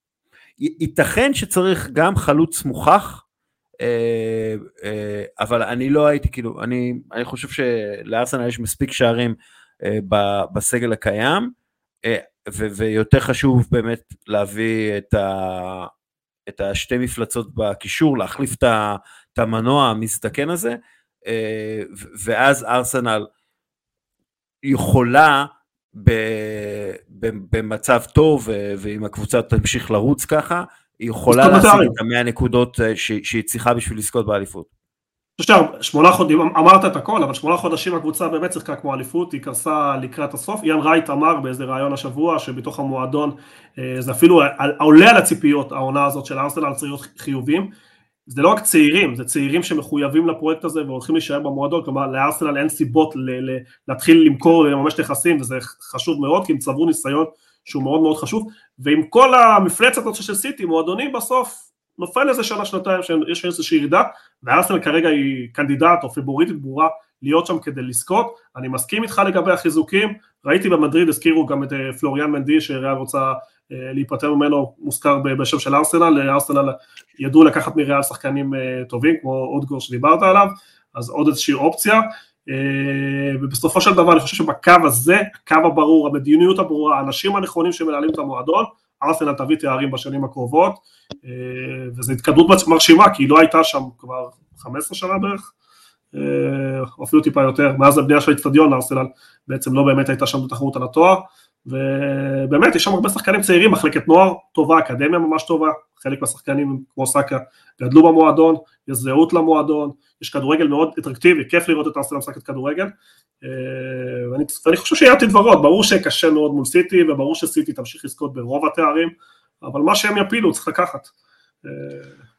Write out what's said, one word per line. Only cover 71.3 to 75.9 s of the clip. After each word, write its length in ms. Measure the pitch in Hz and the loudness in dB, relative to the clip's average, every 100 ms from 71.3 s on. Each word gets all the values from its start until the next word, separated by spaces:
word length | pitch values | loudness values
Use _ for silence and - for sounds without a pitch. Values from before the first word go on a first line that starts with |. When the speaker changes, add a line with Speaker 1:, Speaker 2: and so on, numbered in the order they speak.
| 160 151 | 0 0
Speaker 2:
גם 180 | 139 | -4
את, 100 | 135 | -6
אה, 200 | 139 131 127 | -6 -8 -6
פלוריאן 320 | 147 135 151 | -4 -2 -2
מנדי, 300 | 147 135 156 | -4 0 0
שריאל 320 | 151 135 135 | 0 -6 -4
רוצה, 260 | 131 127 135 131 131 - _ _ | -6 -6 -4 -4 -6 -12 _ _
אה, 220 | 131 131 | -16 -10
להיפטר 400 | 135 131 139 147 | -8 -6 -4 -2
ממנו, 420 | 143 147 143 135 - | 2 2 0 -2 -8
מוזכר 400 | 143 - 147 139 | -10 -4 0 0
ב-, 100 | 135 | 0
בשם 300 | 135 135 143 | -2 -2 -4
של 160 | 139 143 | 0 0
ארסנל, 540 | 156 | 2